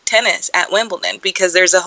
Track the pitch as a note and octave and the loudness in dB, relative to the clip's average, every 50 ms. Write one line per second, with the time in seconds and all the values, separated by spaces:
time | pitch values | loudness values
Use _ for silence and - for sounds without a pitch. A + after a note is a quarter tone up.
0 | - - A3 A3 A#3+ G#3+ E3+ - - - - F3+ F3 - F#3 G#3 A3+ A3 F#3 - | -6 0 0 2 2 2 0 -2 -4 -4 -2 -2 -2 0 0 -2 -2 -2 -4 -6
1 | - - - G3+ - F#3+ F#3 - F#3 F3+ E3+ F3+ F#3 F3+ F#3 F#3 F3 | -6 -6 -8 -6 -6 -6 -4 0 0 2 2 2 2 4 4 2 0